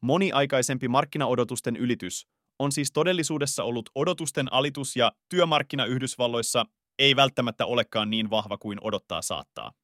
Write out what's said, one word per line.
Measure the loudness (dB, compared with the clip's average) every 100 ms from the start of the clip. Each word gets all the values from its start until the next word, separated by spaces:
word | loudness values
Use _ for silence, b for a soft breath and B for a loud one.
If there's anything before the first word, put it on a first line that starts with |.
Moni | 2 2 2
aikaisempi | 2 2 2 0 -2 0
markkinaodotusten | 0 0 -2 -2 0 0 -2 -6 -2
ylitys | -2 -2 -4 -10 -14 _ _ _
on | -2
siis | -2 -2
todellisuudessa | 0 2 2 0 -2 -2 -2
ollut | -4 -4 -6 -4
odotusten | -2 -2 -4 -4 -2
alitus, | 0 0 -4 -6 2
ja | 2 2 _
työmarkkina | 2 4 4 0 -2 -2
Yhdysvalloissa | 0 -4 0 0 0 0 0 -2 _ _ _
ei | 4 6
välttämättä | 4 4 -4 -2 -2
olekaan | 0 0 0 0
niin | -2 0
vahva | -2 -2 -6
kuin | -6 -6
odottaa | -4 -4 _ -8
saattaa. | -6 -8 -10 -16 -16 _